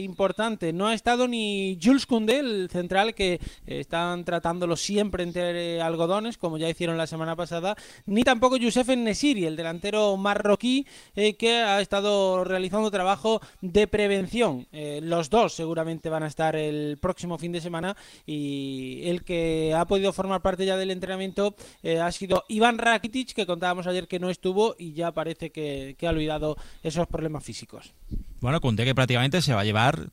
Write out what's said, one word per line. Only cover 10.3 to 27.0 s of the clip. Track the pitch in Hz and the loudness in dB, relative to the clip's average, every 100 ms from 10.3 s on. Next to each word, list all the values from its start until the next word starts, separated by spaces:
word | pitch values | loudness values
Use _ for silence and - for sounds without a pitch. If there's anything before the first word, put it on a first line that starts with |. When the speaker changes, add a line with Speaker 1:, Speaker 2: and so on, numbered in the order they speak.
| 208 208 202 247 269 - - - - | 2 4 4 4 0 0 -12 -12 2
Speaker 1:
eh, | 214 - | 2 4
que | 226 233 | 2 4
ha | 220 196 | 4 2
estado | 185 202 202 202 190 185 | 2 0 2 4 4 2
realizando | 180 185 185 208 220 | 0 0 0 0 0
trabajo | 190 180 196 220 220 - - | 0 0 2 2 0 -2 -12
de | 185 190 208 | 0 4 4
prevención. | 208 202 196 180 233 220 127 - | 2 2 2 0 2 2 0 -8
Eh, | 151 147 147 | -10 -8 -6
los | 160 170 143 | -2 -2 2
dos | 160 185 | 2 2
seguramente | - 160 165 160 165 160 | 0 -4 -2 -4 -4 -4
van | 156 | -4
a | 156 | -4
estar | - 160 156 | 0 0 0
el | 151 151 147 147 | -2 -2 -4 -4
próximo | 180 175 175 170 | -4 -4 -6 -6
fin | 170 | -6
de | 175 | -6
semana | 170 165 185 202 - - - | -6 -6 -6 -8 -14 -20 -8
y | 151 143 139 139 131 131 127 175 | -6 -4 -6 -6 -8 -8 -8 -4
el | 175 | -4
que | - 170 165 160 160 160 | -2 -2 0 0 2 2
ha | 170 | 2
podido | 196 196 | 2 2
formar | 180 190 185 | 0 -2 0
parte | 190 185 190 | -2 0 -2
ya | 190 | -2
del | 190 | -2
entrenamiento, | 185 180 190 190 190 202 - - - | -4 -6 -6 -6 0 -2 -2 -20 -10
eh, | 165 165 | -2 0
ha | 175 | 0
sido | - 190 185 - | -4 0 0 0
Iván | 214 233 226 | 2 4 4
Rakitic, | 233 220 233 247 - | 2 2 0 -6 -6
que | - 180 | -4 -2
contábamos | 170 180 180 180 | -2 -2 -2 -2
ayer | 180 170 | -4 -4
que | 180 | -4
no | 180 | -4
estuvo | 175 185 190 226 - | -4 -2 2 0 0
y | 170 | -10
ya | 151 170 | -4 -4
parece | 160 160 160 165 | -2 -6 -6 -10
que, | 160 147 139 135 135 | -6 -6 -6 -10 -6
que | 170 | -2
ha | |
olvidado | 160 156 151 151 147 - - | 0 0 -2 -2 -4 -10 -8
esos | 165 156 | -6 -2